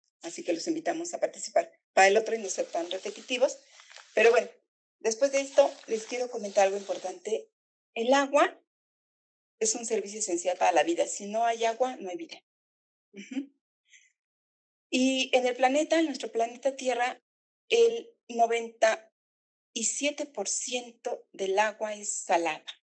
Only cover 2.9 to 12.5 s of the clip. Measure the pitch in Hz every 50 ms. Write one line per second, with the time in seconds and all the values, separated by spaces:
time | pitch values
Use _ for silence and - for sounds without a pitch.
2.9 | 180 185 - 208 202 - - - 254 247 254 311 - - _ _ _ - - -
3.9 | - - - _ - 214 220 233 - - - - - _ _ _ _ _ _ _
4.9 | _ _ - 220 226 - 277 277 269 277 277 277 - 285 277 269 - - - -
5.9 | 226 214 - - 247 247 247 240 240 220 202 202 196 208 196 190 196 202 196 -
6.9 | 180 170 - 185 180 - - 214 220 - - - _ _ _ _ _ _ _ _
7.9 | - 226 226 247 269 277 277 277 302 285 339 381 - - _ _ _ _ _ _
8.9 | _ _ _ _ _ _ _ _ _ _ _ _ _ - 226 220 - 247 233 -
9.9 | 233 208 190 202 208 220 - - 175 170 - 185 180 - 185 185 175 156 147 160
10.9 | 170 - - - - - 208 202 208 220 233 233 233 226 226 226 226 226 254 262
11.9 | 254 - 202 185 180 170 170 - - - _ _